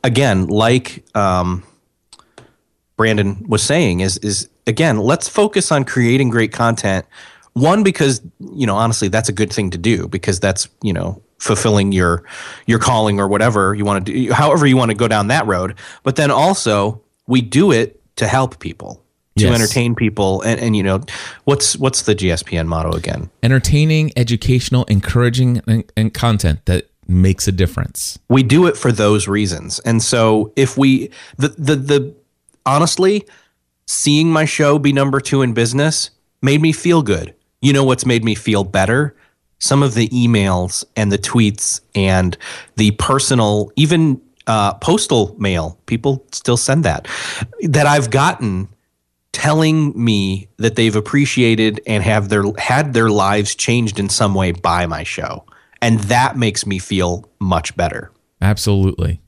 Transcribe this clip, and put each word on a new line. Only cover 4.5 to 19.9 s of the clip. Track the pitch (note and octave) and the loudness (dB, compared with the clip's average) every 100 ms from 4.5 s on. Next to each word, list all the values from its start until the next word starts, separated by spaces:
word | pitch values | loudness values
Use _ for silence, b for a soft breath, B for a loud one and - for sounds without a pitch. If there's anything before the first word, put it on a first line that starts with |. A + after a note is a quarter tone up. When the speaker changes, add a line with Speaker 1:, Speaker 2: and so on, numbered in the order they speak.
| _ - | _ -6
Speaker 1:
again, | A2+ D#3+ G#2+ | 0 0 2
let's | G#2+ E3+ - | 0 -2 -2
focus | - G#3 G3+ F3 | 0 0 0 0
on | D3+ | 0
creating | C3 C3 A#2+ C3 C3 | 0 0 2 2 2
great | B2+ F3 | 0 -2
content. | - A#2 A2+ G#2 F#2+ - B B B B | 0 0 0 -2 -4 -6 B B B B
One, | - D3 G3+ | 0 2 4
because, | G3 - C#3+ B2 - _ | 2 2 0 0 -8 _
you | - - A#2 | -16 -4 -2
know, | G2 | 0
honestly, | A#2 A2+ G2 | 0 0 0
that's | A2 A2+ | 0 -2
a | |
good | G2 G#2 | -2 -2
thing | - G2 | -2 -4
to | F2 | -2
do | F#2+ G2 E2 | 0 0 -2
because | F#2 - F2+ | -6 -4 -2
that's, | G2 F#2 - _ | -2 -2 -6 _
you | G#2 | -4
know, | F2 F2 - _ _ | -4 -6 -8 _ _
fulfilling | - G#2 A#2 G#2 G2 | -4 0 2 2 2
your, | F#2+ F2 E2+ B B B B - | 2 2 0 B B B B -2
your | A2+ | 0
calling | - A#2+ G#2+ G2+ | 2 2 0 0
or | G2 | 0
whatever | G2+ A2+ G#2 F#2+ | 2 2 2 0
you | G#2 G2+ | 0 -2
wanna | G2 | -2
do, | F#2+ B2+ A#2 | -2 -4 0
however | A#2+ D3 D#3+ D3 | 2 2 4 4
you | B2+ | 4
wanna | A#2 | 2
go | G#2 A#2 | 0 0
down | A2 G2+ | 0 0
that | D3 A2 | 0 0
road. | F#2 F#2 F#2 B B | -2 -4 -8 B B
But | C3+ C3 | -4 0
then | C#3+ | 0
also, | A2+ E3 G3 A#2 G#2 G2+ A#2 _ _ - | 2 2 0 0 0 -2 -4 _ _ -2
we | B2+ | -2
do | A2 B2 G3 | 0 2 4
it | A#2+ A2+ - _ - | 2 0 -6 _ -6
to | A2 | -2
help | C3 B2+ - | 0 -2 -6
people, | - D#2+ - - _ _ _ - | -14 -12 -16 -18 _ _ _ 0
to | G2+ | 2
Speaker 2:
Yes. | |
Speaker 1:
entertain | A#2 A2 B2+ A#2+ | 2 0 0 0